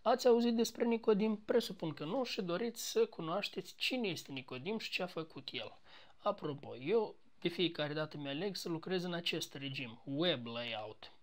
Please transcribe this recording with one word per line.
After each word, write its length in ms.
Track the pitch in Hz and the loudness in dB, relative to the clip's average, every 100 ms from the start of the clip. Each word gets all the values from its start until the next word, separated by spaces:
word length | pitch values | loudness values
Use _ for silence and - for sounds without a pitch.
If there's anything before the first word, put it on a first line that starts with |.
Ați 240 | 214 254 247 | 2 6 8
auzit 300 | 233 240 233 | 8 6 4
despre 280 | 226 - | 2 2
Nicodim? 520 | 233 226 226 202 220 208 | 2 4 4 6 4 0
Presupun 560 | - 247 - 180 165 | 2 2 2 -4 -4
că 100 | 147 | -4
nu 200 | 151 262 | -2 -2
și 180 | 240 - | 0 -2
doriți 480 | 180 175 233 233 - | -2 0 -2 -4 -2
să 160 | 220 220 | 2 2
cunoașteți 680 | - 160 190 - - - - | 0 -2 -2 -2 -6 -10 -4
cine 320 | - 262 208 | 0 0 0
este 240 | 156 - | -2 -6
Nicodim 460 | 135 - 127 156 220 | -10 -8 -6 -4 -4
și 120 | - | -2
ce 120 | - | -4
a 40 | 180 | -2
făcut 420 | 170 156 147 - | -4 -8 -10 -8
el. 260 | 123 104 - - - - - | -8 -8 -12 -20 -20 -20 -4
Apropo, 580 | 208 208 160 139 - 104 | -2 -2 -4 -6 -8 -8
eu 400 | 139 226 214 - - - | 2 2 2 -6 -20 -4
de 80 | 180 | -4
fiecare 440 | 170 170 165 147 | 0 0 0 -2
dată 240 | 151 156 147 | -2 -4 -6
mi-aleg 400 | 143 143 202 185 | -6 -2 -4 -4
să 120 | 175 | -4
lucrez 340 | 160 175 185 | -4 -2 -2
în 100 | 180 | -2
acest 420 | 170 175 165 - | -2 -2 -2 -6
regim, 460 | - - 135 123 110 | -8 -8 -6 -8 -10
web 420 | - 139 180 135 117 | -4 0 2 2 -2
layout, 640 | 117 117 110 107 - - - | -6 -4 -6 -8 -12 -18 -18